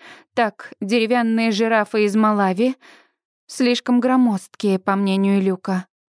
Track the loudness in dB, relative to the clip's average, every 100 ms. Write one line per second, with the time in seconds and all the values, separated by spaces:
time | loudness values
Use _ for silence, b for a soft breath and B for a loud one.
0 | B B B -2 -2 -4 -20 -12 -2 0
1 | 0 0 0 0 0 0 0 0 0 0
2 | 0 2 2 2 0 0 -2 -2 b b
3 | b b _ _ -16 -2 -2 0 0 0
4 | 2 2 2 0 -8 -4 -2 -2 -2 -2
5 | 0 0 2 2 0 -4 -4 -6 -6 _
6 | _